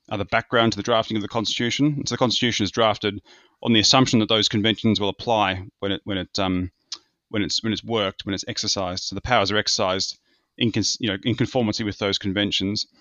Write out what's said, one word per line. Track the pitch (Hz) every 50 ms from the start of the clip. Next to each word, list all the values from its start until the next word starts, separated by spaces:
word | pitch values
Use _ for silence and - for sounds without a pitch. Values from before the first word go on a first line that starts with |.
| _ -
are | - 101
the | 98
background | - - 113 113 - - 120 113 117 110
to |
the | 101 101
drafting | - 120 113 113 - 113
of | 110 101
the | 104
Constitution. | - 117 107 - - - 123 117 - - 139 151 147 143 -
So | - 117
the | -
Constitution | 131 123 - - - 120 110 - 107
is | 92 -
drafted | - 113 110 101 - - 104 98 104 - _ - - _ _ _ _ -
on | 120 117
the | 110
assumption | 101 - - 131 135 123 - 123
that | 110 101
those | 113 110 104 -
conventions | - 107 101 110 110 - - 113 107 90
will | 101 98
apply | 92 - - 120 117 110 104 95 95 92 95 110 - _
when | - 98 98
it, | 95 -
when | - 101 95
it, | 90 - -
um, | - 98 92 92 92 90 90 - _ _ - - - _ _ _ _ _ _
when | - 107 101
it's, | - - - -
when | 113 107
it's | - -
worked, | 110 117 113 101 95 98 - -
when | 104 98
it's | 92 - -
exercised. | 113 - - 104 - 104 95 90 90 95 -
So | - -
the | 95
powers | - - 123 117 101 95 101
are |
exercised | 107 104 - - - 107 92 92 98 98 - - - _ _ _ _ _ _ _ -
in | 123 113 -
cons-, | 113 98 - - -
you | - 110
know, | 95 98 -
in | 123 110
conformity | - 127 - - 131 120 107 104 - 113
with | 101 95 -
those | 107 98 98 -
conventions. | - 101 92 104 101 101 - - 98 98 104 107 - - _ _